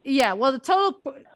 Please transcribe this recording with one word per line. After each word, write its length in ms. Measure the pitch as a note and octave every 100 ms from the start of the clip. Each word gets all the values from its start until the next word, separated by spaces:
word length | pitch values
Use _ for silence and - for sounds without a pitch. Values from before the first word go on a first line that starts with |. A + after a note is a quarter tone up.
yeah, 300 | C4+ C4+ A3
well, 180 | F#3+ C4+
the 80 | C4
total, 340 | - F#4+ G4
p-, 300 | F#4+ C#4 - -